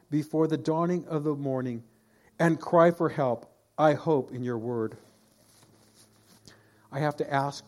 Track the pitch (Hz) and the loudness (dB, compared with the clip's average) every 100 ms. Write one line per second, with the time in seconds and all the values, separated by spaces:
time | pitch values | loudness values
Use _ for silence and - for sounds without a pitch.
0 | _ 147 147 156 160 151 - 160 170 180 | _ -4 -2 0 0 0 0 0 0 -2
1 | 147 156 151 143 139 131 127 117 - _ | -2 -4 -2 -4 -4 -4 -4 -8 -12 _
2 | _ _ _ - 165 156 - 175 170 170 | _ _ _ 0 2 2 2 6 6 4
3 | 160 - 131 113 - _ _ - 156 143 | -2 0 -2 -2 -8 _ _ 2 2 2
4 | 165 147 123 123 123 117 117 120 110 - | 0 0 0 -8 -6 -6 -4 -4 -4 -8
5 | - _ _ _ _ _ _ _ _ _ | -20 _ _ _ _ _ _ _ _ _
6 | _ _ _ _ - - _ _ _ 143 | _ _ _ _ -20 -20 _ _ _ -4
7 | 151 143 151 139 143 - | -4 -2 -2 -2 -2 -8